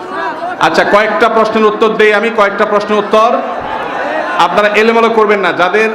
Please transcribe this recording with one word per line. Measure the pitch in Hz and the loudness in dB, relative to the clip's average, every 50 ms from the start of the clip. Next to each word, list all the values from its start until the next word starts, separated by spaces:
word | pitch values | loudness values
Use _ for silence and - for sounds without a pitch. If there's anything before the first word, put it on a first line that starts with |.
| 359 359 - 330 330 339 - - 330 359 370 - | -12 -10 -10 -8 -8 -8 -8 -8 -8 -8 -4 -2
আচ্ছা, | - 165 165 - 175 | -2 0 2 2 0
কয়েকটা | - 202 202 220 214 208 220 240 226 | 2 2 2 2 2 0 2 2 2
প্রশ্নের | 226 226 220 220 220 220 220 | 2 2 0 0 0 2 2
উত্তর | 208 208 214 233 214 | 2 2 2 0 0
দেই | 196 180 214 214 214 | 2 2 2 2 2
আমি, | 202 220 226 226 | 2 0 -2 0
কয়েকটা | 226 202 196 196 208 214 | 0 0 0 0 -2 -2
প্রশ্নের | 214 208 208 208 208 214 208 | 0 0 -2 0 0 -2 -2
উত্তর, | - - 220 214 220 240 247 - - - - - - - - - - - - - - - - - - - - - | 0 0 2 2 2 2 0 0 -4 -6 -8 -8 -8 -8 -8 -8 -8 -8 -8 -6 -6 -6 -4 -4 -4 -4 -2 -2
আপনারা | 170 233 180 208 208 208 | 0 0 0 0 0 0
এলোমেলো | 208 208 220 226 226 233 226 220 | 2 2 2 2 2 2 2 2
করবেন | 226 220 214 202 208 202 | 2 2 2 2 2 0
না, | 185 170 | 0 -2
যাদের | 160 - 180 180 190 214 220 220 | 0 0 0 0 2 0 0 0